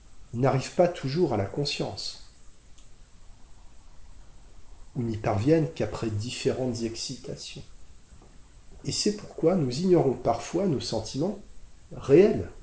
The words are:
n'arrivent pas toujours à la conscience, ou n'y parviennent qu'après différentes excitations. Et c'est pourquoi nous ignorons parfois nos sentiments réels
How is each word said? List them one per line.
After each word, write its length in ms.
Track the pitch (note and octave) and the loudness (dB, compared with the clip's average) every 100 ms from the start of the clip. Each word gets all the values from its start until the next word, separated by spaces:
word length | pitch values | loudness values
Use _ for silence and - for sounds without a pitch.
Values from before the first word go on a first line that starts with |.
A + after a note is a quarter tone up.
| - - - A#2 | -16 -16 -10 0
n'arrivent 400 | C3 C3 - - | 2 2 0 4
pas 120 | F3 | 4
toujours 460 | F3 C3+ D3 E3+ | 4 -2 2 2
à 40 | G#2+ | 2
la 80 | G2 | 0
conscience, 840 | - C#3+ - C3 G2+ - - - - - - - - - - - - - - - - - - - - - - - - - - - - - - | 0 -2 -2 -4 -4 -8 -10 -16 -20 -20 -20 -20 -20 -20 -20 -20 -20 -20 -20 -18 -18 -18 -18 -18 -16 -16 -16 -18 -18 -18 -16 -16 -14 -12 -6
ou 60 | |
n'y 160 | A#2 G#2+ | -4 -2
parviennent 540 | A2+ G2+ B2 E3 D3 | 0 2 4 4 4
qu'après 380 | - G#2 - A2+ | 0 -4 -2 -2
différentes 720 | G#2 A#2 - C3+ A2+ B2+ A2+ | -2 -4 -2 0 0 -2 -2
excitations. 800 | A2+ - - C3 - - - - - - - - - - - - - - - - C#3 | -4 -4 -8 -8 -10 -10 -10 -14 -16 -16 -16 -18 -20 -20 -20 -20 -20 -20 -18 -10 -6
Et 60 | |
c'est 240 | - G#3+ G3+ | 0 0 0
pourquoi 400 | - - D#3+ F#3 | -6 2 4 4
nous 240 | C3+ B2 | 2 2
ignorons 340 | F#3 E3+ C3+ | 6 6 6
parfois 540 | A#2+ C3 - - E3 G3 | 2 2 0 0 0 2
nos 140 | B2+ | 0
sentiments 580 | - A2+ G#2+ C3+ E3+ - - - - - - | 0 -4 -4 -2 -2 -2 -10 -14 -16 -18 -16
réels 560 | - - D3 G#3 - F2+ - | -10 8 10 10 6 -2 -10